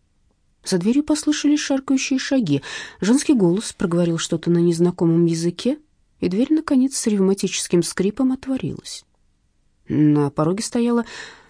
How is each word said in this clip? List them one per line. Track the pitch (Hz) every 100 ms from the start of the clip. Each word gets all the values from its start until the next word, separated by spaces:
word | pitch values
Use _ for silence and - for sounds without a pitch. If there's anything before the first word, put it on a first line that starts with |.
| _ _ _ _ _ _
За | - 180
дверью | 202 277
послышались | 302 302 302 302 285 294
шаркающие | - 269 - 262 - 262
шаги. | - 269 175 139 - - - -
Женский | 190 277 -
голос | 247 170 190 -
проговорил | - 180 170 170 165
что-то | - 165 170
на | 170
незнакомом | 170 165 175 180 165 165 170
языке, | 165 170 170 240 302 _ _ _ -
и | 180
дверь, | 190 277
наконец, | 311 311 262 262 -
с | 226
ревматическим | 202 190 196 190 - - 175
скрипом | - - 190 240 262
отворилась. | 262 262 262 151 - - - _ _ _ _ _ _ _ _ -
На | 147 151 147 143
пороге | 156 156 196
стояла | - 240 233 233 226 - - -